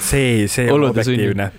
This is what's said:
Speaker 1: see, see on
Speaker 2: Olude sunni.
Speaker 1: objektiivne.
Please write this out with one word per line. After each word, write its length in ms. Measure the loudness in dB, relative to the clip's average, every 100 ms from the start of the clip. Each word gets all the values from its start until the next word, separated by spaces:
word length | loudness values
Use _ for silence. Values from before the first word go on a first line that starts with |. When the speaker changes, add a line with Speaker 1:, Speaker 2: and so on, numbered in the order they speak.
Speaker 1:
see, 440 | -2 0 2 0 0
see 180 | 0 0
on 60 | 2
Speaker 2:
Olude 280 | 2 0
sunni. 200 | 0 0
Speaker 1:
objektiivne. 220 | 0 -2 -4